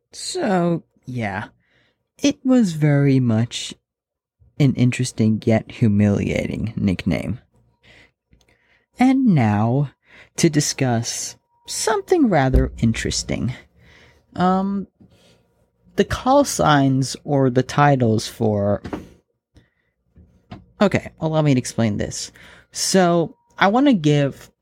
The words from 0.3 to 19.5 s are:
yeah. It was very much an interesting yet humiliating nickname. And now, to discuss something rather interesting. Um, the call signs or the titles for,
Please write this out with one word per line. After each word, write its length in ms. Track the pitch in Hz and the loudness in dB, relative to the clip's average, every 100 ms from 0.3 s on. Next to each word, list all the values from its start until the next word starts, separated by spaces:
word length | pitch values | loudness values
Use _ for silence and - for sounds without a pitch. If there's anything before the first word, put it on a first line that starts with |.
| 370 262 185 175 165 - _ - | -4 -2 0 0 -2 -6 _ -12
yeah. 440 | 123 107 95 110 _ _ _ _ _ _ _ | -8 -6 -6 -10 _ _ _ _ _ _ _
It 260 | 285 - | -2 -2
was 300 | 254 254 202 | 0 2 2
very 460 | 156 151 143 143 131 | 2 2 4 4 2
much 560 | 123 110 120 - - - _ _ _ _ _ _ _ - | 2 0 -2 -6 -12 -16 _ _ _ _ _ _ _ 0
an 140 | 139 | 0
interesting 680 | - 123 120 127 - 110 107 - | 4 0 0 -4 0 0 2 0
yet 240 | 110 - | 0 -2
humiliating 1040 | - 113 101 104 98 98 - - - 110 - | 0 2 4 2 2 0 -2 -4 -6 -6 -2
nickname. 640 | 104 90 - 65 - 113 _ _ _ _ _ - _ _ _ _ _ _ _ _ _ - | -2 -2 -2 -2 -4 -10 _ _ _ _ _ -20 _ _ _ _ _ _ _ _ _ 0
And 380 | 254 269 254 156 | 2 4 4 4
now, 560 | 110 104 117 131 147 - _ - - - | 4 2 0 0 -2 -8 _ -20 -16 -2
to 120 | 170 | 0
discuss 880 | 147 - - 135 113 117 - - - _ _ - | 0 -2 -2 -2 -2 -4 -8 -12 -16 _ _ -14
something 600 | - 427 427 - 359 247 | -6 -4 -4 0 2 4
rather 420 | 160 131 131 131 - | 2 2 2 0 -2
interesting. 760 | 117 113 - - - 58 107 123 - _ _ _ - _ _ - | -2 -2 -4 -6 -6 -6 -6 -8 -16 _ _ _ -20 _ _ -2
Um, 520 | 180 190 196 196 - _ - _ _ _ _ _ _ _ _ - | 0 0 -2 -6 -10 _ -20 _ _ _ _ _ _ _ _ -4
the 100 | 196 | -4
call 380 | - 254 285 | -4 2 2
signs 720 | 277 - 156 147 139 131 131 - | 2 0 2 2 2 0 -2 -8
or 260 | - 139 135 | -4 0 0
the 140 | 123 | -2
titles 640 | - - 147 139 117 110 - | -4 0 2 2 2 0 -4
for, 540 | - 113 104 101 101 - - - _ _ _ _ | -4 -2 0 0 -2 -6 -14 -14 _ _ _ _